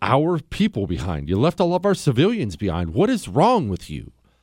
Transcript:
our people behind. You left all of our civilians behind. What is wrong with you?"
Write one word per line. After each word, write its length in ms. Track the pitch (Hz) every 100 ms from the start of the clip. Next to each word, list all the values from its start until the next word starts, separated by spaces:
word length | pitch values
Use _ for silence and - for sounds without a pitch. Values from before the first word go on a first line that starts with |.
our 360 | 98 135 160 170
people 480 | - - 208 - 98
behind. 440 | 85 92 78 71
You 80 | 95
left 240 | 151 -
all 120 | 175
of 120 | 180 202
our 80 |
civilians 640 | 185 - 117 185 233 113 80
behind. 360 | 101 82 85
What 160 | 95 214
is 180 | 247 -
wrong 440 | 101 208 247 110
with 180 | 92 -
you?" 240 | 69 - _ _ _